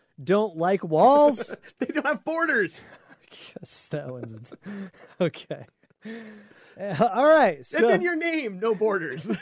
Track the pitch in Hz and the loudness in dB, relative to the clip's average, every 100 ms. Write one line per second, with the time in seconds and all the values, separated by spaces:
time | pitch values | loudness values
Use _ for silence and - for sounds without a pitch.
0 | _ - 135 202 214 160 170 196 170 156 | _ -10 0 0 0 0 0 0 0 4
1 | 220 285 294 254 226 214 - - 254 302 | 6 8 6 4 -2 -8 -12 -10 -6 -4
2 | 285 277 - 320 330 254 180 - - - | -2 -4 -4 -2 0 0 0 -6 -20 -20
3 | _ - _ - - - - - - 151 | _ -20 _ -20 -20 -18 -10 -10 -8 -10
4 | 143 127 117 110 120 - 196 202 190 - | -10 -12 -14 -16 -18 -18 -16 -14 -14 -18
5 | - - 170 - - - 120 _ _ _ | -14 -4 -4 -4 -12 -14 -16 _ _ _
6 | 214 226 220 214 208 _ - - 202 156 | -14 -14 -16 -20 -20 _ -20 -12 -6 0
7 | 226 196 294 320 226 143 127 302 - 370 | 0 4 6 6 6 2 -2 2 4 4
8 | 349 330 339 320 247 185 220 208 214 196 | 2 -2 -2 -2 -4 -4 -2 0 0 -2
9 | 160 135 170 208 | -4 -8 -6 -6